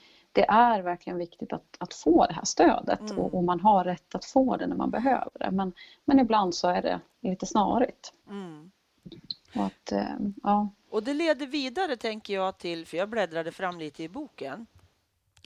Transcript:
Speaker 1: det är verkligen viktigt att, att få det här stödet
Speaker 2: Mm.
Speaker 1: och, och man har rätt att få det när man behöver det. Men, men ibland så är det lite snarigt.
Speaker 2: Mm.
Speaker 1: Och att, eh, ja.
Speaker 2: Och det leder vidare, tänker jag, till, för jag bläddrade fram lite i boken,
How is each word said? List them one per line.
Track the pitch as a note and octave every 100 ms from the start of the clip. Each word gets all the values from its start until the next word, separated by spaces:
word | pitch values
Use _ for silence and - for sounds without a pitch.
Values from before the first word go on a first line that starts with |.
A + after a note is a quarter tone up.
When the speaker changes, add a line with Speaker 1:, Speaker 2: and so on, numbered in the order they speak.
| - _ _
Speaker 1:
det | G3+ -
är | G#3+ A#3+ G#3+
verkligen | F3+ F3 - F3+
viktigt | E3+ - -
att, | - - -
att | F3+
få | - D4+ E4 -
det |
här | - -
stödet | - E4 - - -
Speaker 2:
Mm. | G#3+ G3
Speaker 1:
och, | F#3
och | F3+
man | F3 F3
har | G#3 G3
rätt | F3+ F3+ _ -
att | -
få | C4+ C4 -
det | -
när | -
man | -
behöver | - C4 - - -
det. | -
Men, | F#3+ F#3+ - - _ -
men | C4+
ibland | A3+ G#3+ F#3 E3+
så | F3+
är | F#3
det | - F3+ - _
lite | G#3+ F#3 F#3+
snarigt. | A3 G3 A3+ B3+ - - - -
Speaker 2:
Mm. | G3+ F3+ D3+ F3 _ _ _ F3 E3+ - - _ -
Speaker 1:
Och | G3
att, | - -
eh, | G3+ G#3 - G#3 G3+
ja. | G3+ G#3 G#3 - _
Speaker 2:
Och | G#3+
det | A3
leder | C#4+ E4 B3+ C#4
vidare, | D4 C4 B3 F#4 A#3+
tänker | A3+ G#3+ -
jag, | G3 F#3+ -
till, | F3 E3 E3
för | D#3+
jag | G#3
bläddrade | A3+ F3 E3 E3
fram | D#3 F#3 F3
lite | D#3 -
i | E3
boken, | A3+ D4 - C3+ D#3 A#3 _ _ _ _ _ _ _